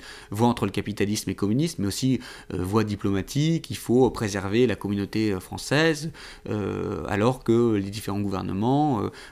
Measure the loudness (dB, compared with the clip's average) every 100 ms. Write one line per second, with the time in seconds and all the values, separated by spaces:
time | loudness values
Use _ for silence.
0 | -12 -16 -8 2 2 2 0 -2 -4 -2
1 | 0 0 -4 -2 0 2 0 0 -2 0
2 | 0 0 -2 -16 -8 -4 0 0 0 0
3 | 0 0 0 0 2 2 -2 -6 2 4
4 | 4 2 -2 -2 0 4 4 2 -2 -2
5 | -2 0 0 0 -6 -10 0 2 2 0
6 | -4 -10 -16 -14 -6 -4 -2 -2 -4 -4
7 | -2 2 2 2 4 4 4 2 -2 -6
8 | -4 -2 -2 -2 -2 0 2 2 2 0
9 | -2 -6 -16